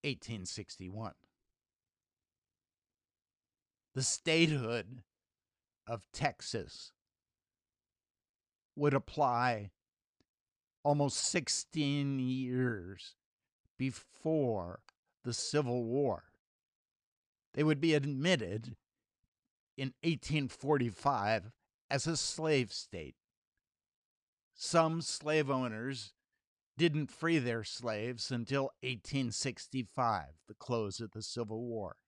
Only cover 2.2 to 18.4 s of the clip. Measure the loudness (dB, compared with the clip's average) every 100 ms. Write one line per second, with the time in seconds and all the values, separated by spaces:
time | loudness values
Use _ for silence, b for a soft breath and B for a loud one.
2.2 | _ _ _ _ _ _ _ _ _ _
3.2 | _ _ _ _ _ _ _ -4 -2 -2
4.2 | 2 4 6 4 0 -2 -4 -12 -18 _
5.2 | _ _ _ _ _ _ -10 -10 -8 -2
6.2 | -2 -2 -6 -6 -6 -14 -18 _ _ _
7.2 | _ _ _ _ _ _ _ _ _ _
8.2 | _ _ _ _ _ 0 2 2 0 2
9.2 | 4 4 2 0 -4 _ _ _ _ _
10.2 | _ _ _ _ _ _ 4 4 4 2
11.2 | 0 0 0 -2 -2 0 2 2 2 0
12.2 | 0 0 0 2 2 0 -6 -12 -16 -20
13.2 | _ _ _ _ _ _ -4 -4 -16 -6
14.2 | 0 2 2 0 -4 -10 -16 _ _ _
15.2 | -6 -4 0 0 2 0 0 2 2 0
16.2 | -6 _ _ _ _ _ _ _ _ _
17.2 | _ _ _ 0 2 4 4 4 2 0
18.2 | 2 2